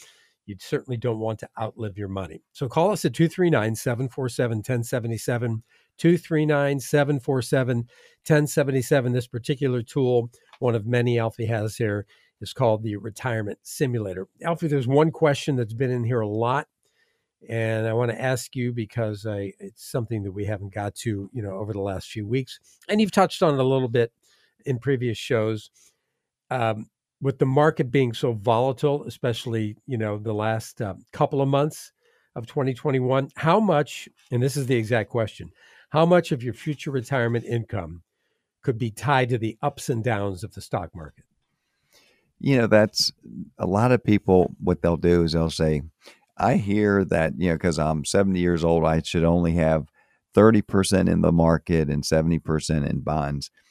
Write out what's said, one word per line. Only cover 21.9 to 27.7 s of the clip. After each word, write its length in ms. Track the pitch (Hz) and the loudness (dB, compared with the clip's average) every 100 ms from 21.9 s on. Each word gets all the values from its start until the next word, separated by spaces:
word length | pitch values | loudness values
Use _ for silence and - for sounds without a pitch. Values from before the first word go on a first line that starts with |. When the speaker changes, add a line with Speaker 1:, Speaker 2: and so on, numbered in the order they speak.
| 95 - | -6 -8
Speaker 1:
few 180 | 110 104 | -10 -6
weeks, 320 | 127 131 - _ _ - | -4 -6 -12 _ _ -4
and 100 | 208 | 0
you've 140 | 214 | 2
touched 300 | 202 185 - | 2 2 2
on 120 | 175 | 2
it 60 | 143 | 2
a 20 | |
little 260 | 131 135 127 | 2 0 0
bit 220 | 123 117 - _ _ _ _ | 0 0 -4 _ _ _ _
in 140 | - 127 | -6 -4
previous 400 | 131 131 123 107 | -2 -2 -2 -4
shows. 520 | - 120 110 110 - _ _ _ _ _ _ _ _ | -2 0 0 -4 -8 _ _ _ _ _ _ _ _
Um, 380 | 131 113 110 113 _ _ _ | -2 -2 -2 -8 _ _ _
with 160 | 135 135 | -4 0
the 60 | |
market 460 | 135 135 151 | 2 4 4